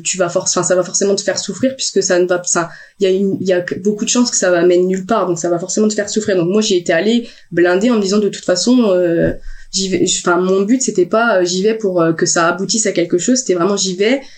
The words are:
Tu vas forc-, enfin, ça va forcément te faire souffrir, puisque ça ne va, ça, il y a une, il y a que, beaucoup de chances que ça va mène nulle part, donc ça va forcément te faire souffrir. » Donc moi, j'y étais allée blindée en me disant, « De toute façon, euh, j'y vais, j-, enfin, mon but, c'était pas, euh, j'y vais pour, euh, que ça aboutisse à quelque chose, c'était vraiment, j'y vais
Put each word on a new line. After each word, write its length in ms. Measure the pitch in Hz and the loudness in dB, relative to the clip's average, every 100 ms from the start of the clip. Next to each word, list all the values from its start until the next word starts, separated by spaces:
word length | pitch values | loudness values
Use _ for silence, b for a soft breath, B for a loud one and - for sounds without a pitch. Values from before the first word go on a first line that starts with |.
Tu 120 | 165 180 | -2 -2
vas 120 | 170 | -2
forc-, 180 | 185 185 | -2 -2
enfin, 140 | 190 | -2
ça 120 | - | 0
va 80 | - | 0
forcément 320 | 262 - 196 | 0 -2 0
te 80 | 202 | 0
faire 160 | - 185 | -2 -4
souffrir, 360 | - 185 262 269 | -6 -2 -2 -2
puisque 260 | - 196 | -4 -2
ça 160 | 185 180 | 0 2
ne 80 | 180 | 2
va, 160 | 175 | 0
ça, 260 | 175 185 165 B B - | -2 -2 -4 B B -2
il 60 | |
y 20 | 190 | 0
a 40 | |
une, 260 | 190 196 170 | 2 0 -2
il 60 | 185 | 0
y 60 | |
a 80 | 180 | -2
que, 140 | 175 - | -2 -4
beaucoup 280 | 196 208 | -2 -2
de 60 | - | -2
chances 200 | 247 240 | 0 0
que 60 | - | 0
ça 140 | 185 | 0
va 140 | 175 | 2
mène 220 | 180 180 185 | 4 4 2
nulle 200 | 190 185 | 0 -2
part, 200 | 226 185 | -2 0
donc 120 | 170 | -2
ça 100 | - | -2
va 100 | 175 | -4
forcément 300 | 180 - 214 | -2 0 0
te 60 | |
faire 140 | 214 202 | 0 -2
souffrir. » 280 | 214 214 185 | -4 -2 0
Donc 120 | 170 | 2
moi, 120 | 214 | 0
j'y 160 | 214 180 | 2 0
étais 160 | 175 | 2
allée 360 | 165 208 240 B B B | 0 2 0 B B B
blindée 380 | 170 175 185 240 | 0 2 4 2
en 60 | 226 | 2
me 60 | |
disant, « 160 | 190 208 | 2 2
De 80 | 202 | 0
toute 160 | - | -2
façon, 460 | - 185 240 254 220 | -2 0 2 4 4
euh, 420 | 180 175 170 165 170 b b b | 2 2 2 0 -2 b b b
j'y 160 | 190 190 | -6 -2
vais, 180 | - 185 | 0 0
j-, 160 | - | -2
enfin, 160 | 185 175 | 0 0
mon 220 | 185 190 | 2 0
but, 200 | 202 254 | 2 0
c'était 240 | - - 180 | 0 0 0
pas, 320 | 220 233 190 | 2 2 2
euh, 60 | |
j'y 180 | 175 185 | 0 0
vais 120 | 208 | 0
pour, 280 | 220 196 180 | 0 0 2
euh, 100 | 165 | 2
que 140 | 165 175 | 2 0
ça 220 | 180 165 | 2 0
aboutisse 380 | 180 190 226 202 | 0 -2 -2 -2
à 60 | |
quelque 260 | 185 170 180 | 0 0 0
chose, 200 | 208 247 | 2 0
c'était 160 | - | 0
vraiment, 220 | 180 180 202 | 0 0 0
j'y 180 | 190 | -2
vais 260 | 175 208 269 B | -2 0 0 B